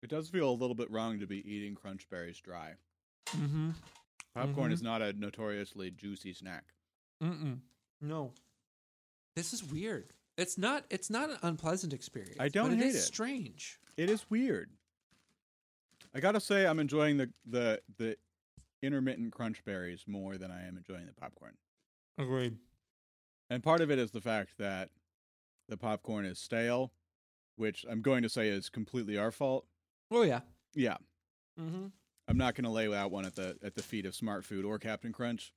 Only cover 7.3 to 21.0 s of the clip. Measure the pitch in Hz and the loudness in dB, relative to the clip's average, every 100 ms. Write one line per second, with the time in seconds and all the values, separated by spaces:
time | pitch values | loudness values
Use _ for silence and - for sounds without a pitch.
7.3 | 165 151 123 - _ _ _ 147 160 135 | -2 -4 -6 -10 _ _ _ -6 -6 -6
8.3 | - _ _ _ _ _ _ _ _ _ | -10 _ _ _ _ _ _ _ _ _
9.3 | - 170 240 151 147 214 165 - - _ | -6 -4 -6 -4 -4 -2 -4 -6 -20 _
10.3 | - 180 - 208 285 - 190 - 220 302 | -2 -2 2 2 0 -2 -6 -2 0 0
11.3 | 262 170 160 160 185 175 135 - 127 95 | 0 -2 0 0 0 -2 -6 -8 -10 -10
12.3 | - 139 190 247 233 262 202 - - 233 | -2 2 4 4 6 4 4 0 0 -2
13.3 | 269 143 - - - - - 170 214 - | -2 -6 -10 -14 -14 -12 -2 2 2 2
14.3 | 220 262 120 82 - _ _ _ _ _ | 2 2 0 -2 -16 _ _ _ _ _
15.3 | _ _ _ _ _ _ _ - 135 170 | _ _ _ _ _ _ _ -10 0 4
16.3 | 208 - 202 185 156 147 147 151 143 127 | 4 4 6 6 4 2 4 6 4 2
17.3 | - 120 120 117 107 - 104 113 107 _ | -4 -4 2 2 2 -2 -4 -4 -4 _
18.3 | _ _ - - _ 135 139 131 123 117 | _ _ -20 -20 _ 0 2 2 0 -4
19.3 | - 117 110 - 98 90 87 - 101 95 | -4 -4 -4 -6 -4 -4 -8 -8 -8 -6
20.3 | 95 92 90 92 90 87 92 | -8 -8 -10 -12 -12 -12 -12